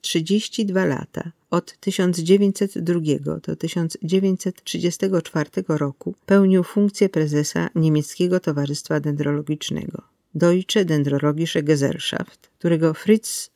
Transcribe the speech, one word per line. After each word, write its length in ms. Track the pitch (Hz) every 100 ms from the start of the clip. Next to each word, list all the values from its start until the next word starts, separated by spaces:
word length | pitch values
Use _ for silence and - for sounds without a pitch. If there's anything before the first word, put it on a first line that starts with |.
trzydzieści 640 | - 170 165 202 - - 208
dwa 200 | 185 180
lata, 460 | 135 - - 165 - _
od 260 | 175 - -
tysiąc 400 | - 190 180 175
dziewięćset 600 | 165 196 202 196 196 -
drugiego 600 | 170 175 156 143 143 160
do 160 | - 160
tysiąc 420 | - 180 165 -
dziewięćset 600 | 160 190 190 185 190 -
trzydziestego 580 | - 175 175 170 196 185
czwartego 560 | - 160 151 - 185 151
roku, 380 | 143 - - 190 -
pełnił 380 | 196 190 190
funkcję 460 | 175 - 202 - 196
prezesa 600 | 175 151 147 151 165 165 165
Niemieckiego 640 | 160 151 147 - 180 180
Towarzystwa 600 | 180 147 143 147 - 156
Dendrologicznego, 1000 | 147 147 143 147 147 151 - 156 - - - _ _ 156
Deutsche 500 | 175 185 185 220 180
Dendrologische 800 | 156 143 139 147 151 165 -
Gesellschaft, 840 | 147 151 139 170 - - 185 _ _ _
którego 340 | 175 165 160
Fritz 580 | 156 - 220 - - -